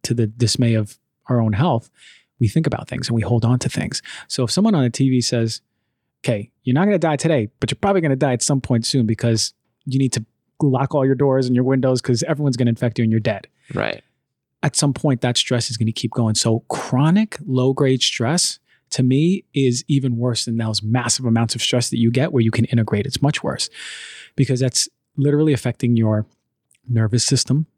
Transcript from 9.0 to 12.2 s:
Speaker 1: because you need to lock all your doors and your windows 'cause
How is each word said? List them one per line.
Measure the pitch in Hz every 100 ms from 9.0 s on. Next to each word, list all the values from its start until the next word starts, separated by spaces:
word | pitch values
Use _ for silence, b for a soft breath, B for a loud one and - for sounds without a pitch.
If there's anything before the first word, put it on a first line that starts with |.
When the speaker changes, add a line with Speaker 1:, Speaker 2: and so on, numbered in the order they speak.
| 110
Speaker 1:
because | 110 120 113 - _ _ _
you | - 131
need | 131
to | - 110 _ _ _
lock | 151 127 135
all | 151
your | 135 131
doors | 143 131 127
and | 123
your |
windows | 127 135 131 131
'cause | - 120